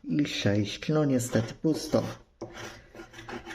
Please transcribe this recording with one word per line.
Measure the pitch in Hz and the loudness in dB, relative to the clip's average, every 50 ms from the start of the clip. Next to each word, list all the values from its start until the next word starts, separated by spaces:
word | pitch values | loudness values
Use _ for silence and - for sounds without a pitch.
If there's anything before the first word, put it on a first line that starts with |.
| - | -4
i | 294 160 151 147 | 0 2 2 2
sześć. | - - - - 101 101 104 104 104 - - - - | 0 -2 0 2 2 4 4 2 0 -4 -6 -2 2
No | 151 156 151 | 2 4 4
niestety | 139 135 123 120 117 - 117 110 - - | 4 4 2 2 2 2 2 2 2 -6
pusto. | - - 160 151 - - - - 113 - - - - - _ _ _ - - - - - - - - - - - - - - - - - - - - - - - | 0 2 2 2 2 0 2 2 2 2 0 -8 -10 -16 _ _ _ -14 -14 -12 -12 -12 -12 -14 -16 -20 -20 -18 -18 -18 -16 -18 -18 -12 -10 -10 -10 -10 -12 -12